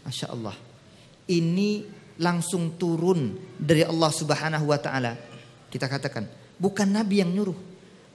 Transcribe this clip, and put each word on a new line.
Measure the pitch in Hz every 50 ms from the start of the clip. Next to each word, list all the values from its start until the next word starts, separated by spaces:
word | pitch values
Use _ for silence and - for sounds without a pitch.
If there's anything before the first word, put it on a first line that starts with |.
| - -
Masya | 123 - - - -
Allah. | 120 110 104 95 - - - - - - - - - - - - - - -
Ini | 180 170 165 165 170 185 202 208 208 208 208 - - - - - - -
langsung | 165 175 175 175 165 - 190 175 170 160 165 -
turun | 180 170 165 160 165 185 190 165 135 123 185 - - - -
dari | - 156 147 165 156 165
Allah | 165 - 165 165 156
Subhanahu | 143 - 160 151 147 143 151 156 156 151 151 147 147
wa | 143
taala. | - 147 139 131 127 117 117 - - - - - - - - - - -
Kita | - 123 139
katakan, | 127 135 135 143 139 - - 104 - - - - - - -
bukan | 175 196 196 - 208 196
Nabi | 196 214 226 196 196 202 190
yang | 175
nyuruh, | 175 202 208 190 156 - - - - - - - - - - -